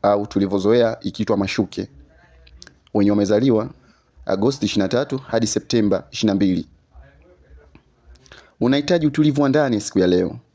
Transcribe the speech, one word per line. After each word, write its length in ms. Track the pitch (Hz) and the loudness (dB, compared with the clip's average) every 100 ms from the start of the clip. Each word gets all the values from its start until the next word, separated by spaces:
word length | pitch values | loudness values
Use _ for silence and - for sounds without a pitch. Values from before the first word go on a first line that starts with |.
au 240 | 101 104 104 | 2 0 -2
tulivyozoea 680 | 95 98 98 98 120 113 113 | -2 0 0 2 2 2 -2
ikiitwa 360 | - - 107 101 | -10 -6 -2 -2
Mashuke, 520 | 98 - 98 - 101 - - _ _ - - - - _ _ | -2 -4 -4 -6 -12 -14 -20 _ _ -20 -20 -20 -20 _ _
wenye 160 | 107 101 | 0 2
wamezaliwa 600 | 104 101 104 131 110 123 - _ _ _ _ - | 2 2 2 2 0 -2 -12 _ _ _ _ -6
Agosti 400 | 95 113 135 104 | -2 -2 -2 -4
ishirini 160 | - | -2
na 60 | 95 | -2
tatu 300 | 120 143 131 | -2 -4 -8
hadi 280 | - 113 113 | -4 -4 -2
Septemba 600 | - - 120 104 95 - | -4 -2 0 2 -2 -4
ishirini 180 | - 110 | -4 -2
na 40 | |
mbili. 340 | 98 98 87 - _ _ - - _ _ _ _ - _ - _ _ _ - _ - - _ | 2 0 0 -6 _ _ -20 -20 _ _ _ _ -20 _ -20 _ _ _ -20 _ -20 -20 _
Unahitaji 460 | 120 139 143 175 151 | 0 0 0 0 0
utulivu 360 | - 151 143 | 2 0 2
wa 60 | 143 | 2
ndani 320 | 143 139 110 | 2 2 -2
siku 180 | - 98 | -2 0
ya 80 | 90 | 2
leo. 300 | 90 87 - _ | 2 0 -6 _